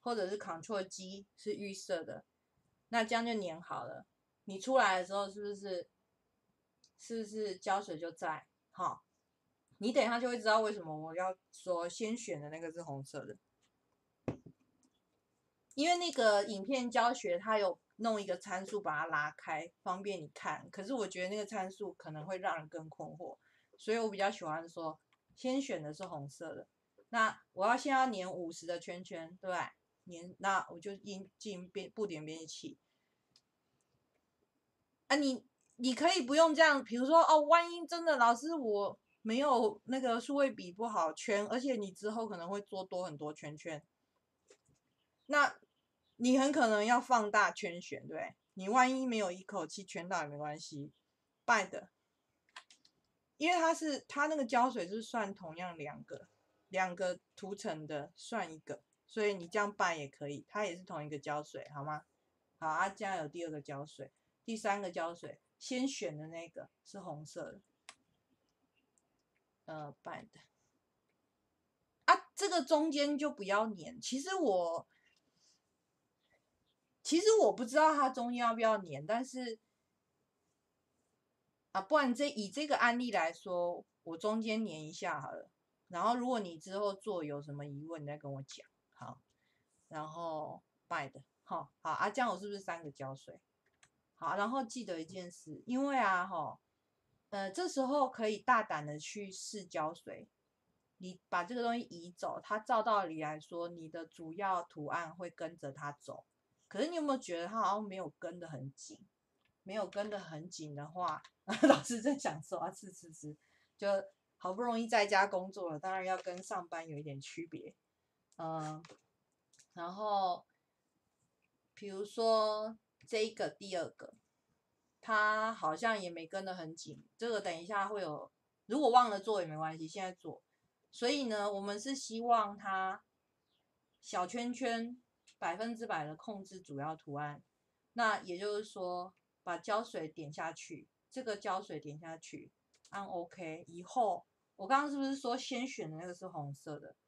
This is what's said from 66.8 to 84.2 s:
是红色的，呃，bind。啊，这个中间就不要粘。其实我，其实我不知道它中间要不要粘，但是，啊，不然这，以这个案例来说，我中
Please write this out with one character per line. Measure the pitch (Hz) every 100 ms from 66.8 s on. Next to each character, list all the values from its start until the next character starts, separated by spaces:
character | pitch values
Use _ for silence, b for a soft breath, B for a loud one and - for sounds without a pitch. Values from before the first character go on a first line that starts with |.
是 | - 196
红 | 180 151
色 | 151 180 151
的， | 196 _ _ - - _ _ _ _ _ _ _ _ _ _ _ _ _ _ _ _ -
呃， | 156 147 135
bind。 | - 151 - - - _ _ _ _ _ _ _ _ _ _ _ _ _ _ _ -
啊， | 370 -
这 | - 392
个 | 339
中 | 262 311 320
间 | 285 285 294
就 | 294
不 | 294
要 | 190 202 226
粘。 | 196 156 -
其 | - 262
实 | 349
我， | 381 294 185 170 165 - b b b _ _ _ _ _ _ _ _ _ _ _ _ _ _ _ _ _ _
其 | - 320
实 | 427 440
我 | 269
不 | 190
知 | 240 269
道 | 311
它 | 294 269
中 | 262 240
间 | 240
要 | 240
不 | 226
要 | 220 214
粘， | 185 139 151
但 | 226
是， | 262 254 247 226 _ _ _ _ _ _ _ _ _ _ _ _ _ _ _ _ _ _ _ _ _
啊， | 190
不 | 190 302
然 | 269
这， | 233 285
以 | 208 202
这 | 269 302
个 | 269
案 | 240 240
例 | 247
来 | 196 165
说， | 170 202 180 175 175 - _
我 | -
中 | 165